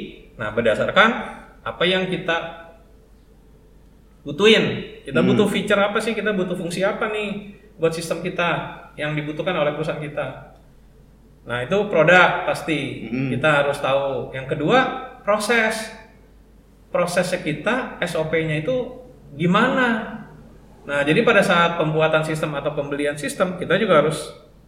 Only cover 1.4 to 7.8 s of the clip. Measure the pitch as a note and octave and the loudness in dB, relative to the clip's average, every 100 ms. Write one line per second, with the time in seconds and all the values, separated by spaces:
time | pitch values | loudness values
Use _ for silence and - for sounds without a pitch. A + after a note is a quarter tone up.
1.4 | - - A#2 - F3 F#3 F3+ E3 - E3 | -20 -14 -12 -2 0 0 -2 -4 -2 -4
2.4 | E3 - - - - - _ - - - | -6 -12 -18 -20 -20 -20 _ -20 -20 -20
3.4 | - - - - - - - - - - | -20 -20 -20 -20 -20 -20 -20 -16 -10 4
4.4 | G#3 G#3 C#3+ - - - - D#3+ F#3 G3+ | 6 6 4 -2 -8 -14 -4 2 4 4
5.4 | G3+ G3 F3+ G3+ G3+ A3 A3+ G#3 G#3+ F#3+ | 4 2 2 2 2 0 -2 -2 -2 -2
6.4 | F3 F3 E3+ F3+ G3 A3 A3 G#3+ G#3 - | -2 -4 -6 -2 -2 -2 -4 -4 -6 -8
7.4 | - - - - | -12 -18 -20 -4